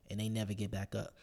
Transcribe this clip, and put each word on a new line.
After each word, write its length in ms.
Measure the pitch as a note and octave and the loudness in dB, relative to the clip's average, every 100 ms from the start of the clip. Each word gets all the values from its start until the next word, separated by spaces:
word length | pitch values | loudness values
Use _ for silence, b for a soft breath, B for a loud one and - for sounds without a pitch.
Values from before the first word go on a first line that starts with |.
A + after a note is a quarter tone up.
| - | -8
and 100 | G#2 | -2
they 80 | A2 | 0
never 260 | A2 G2+ | 2 2
get 180 | G2+ G2+ | 2 0
back 220 | F#2+ G2 | 0 -2
up. 220 | G2 E2 - | -2 -4 -8